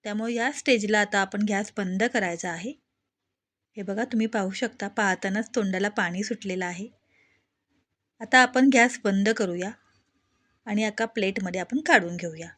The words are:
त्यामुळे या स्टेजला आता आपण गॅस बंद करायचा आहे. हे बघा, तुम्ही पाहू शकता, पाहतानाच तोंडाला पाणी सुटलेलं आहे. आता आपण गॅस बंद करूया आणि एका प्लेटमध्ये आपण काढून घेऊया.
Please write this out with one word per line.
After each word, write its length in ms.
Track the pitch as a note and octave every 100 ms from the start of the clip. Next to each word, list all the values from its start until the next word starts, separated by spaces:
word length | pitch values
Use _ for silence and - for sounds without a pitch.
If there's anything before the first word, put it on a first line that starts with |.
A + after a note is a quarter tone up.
त्यामुळे 300 | G#3+ G#3+ A3+
या 160 | A#3 B3
स्टेजला 460 | D4 - A#3+ G3+ G#3+
आता 200 | G#3 G3+
आपण 240 | G3 G3+ G#3
गॅस 240 | G3+ G3+ -
बंद 260 | F#3 F#3
करायचा 460 | A#3+ B3 F#3 E3+ F#3
आहे. 220 | E3 G#3+ D4+ _ _ _ _ _ _ _ _ _ -
हे 60 |
बघा, 220 | F#3+ G3
तुम्ही 220 | B3+ A3+ A3
पाहू 240 | A3+ F#3+
शकता, 380 | F#3+ A#3+ - G3+
पाहतानाच 600 | G#3+ G3+ F#3 G3 G3+ A3+
तोंडाला 340 | B3 G3+ F#3 G#3
पाणी 340 | G#3+ F3+ F3+
सुटलेलं 440 | G#3 A3+ F#3+ F#3 F3+
आहे. 220 | F3 A3 _ _ _ _ _ _ _ _ _ _ _ _ _
आता 180 | A3+ B3+
आपण 320 | B3 B3+ C4+
गॅस 240 | B3 A#3+ B3
बंद 240 | G#3 G3 G#3
करूया 420 | A3+ F#3+ F3 F#3+ - _ _ _ _ _ _ _ _ -
आणि 180 | G#3
एका 200 | G#3+ G#3
प्लेटमध्ये 560 | A3+ - F#3+ G3 F#3 F#3
आपण 200 | F3 C4+
काढून 360 | - C4 F3 F3
घेऊया. 320 | F3 D#3+ E3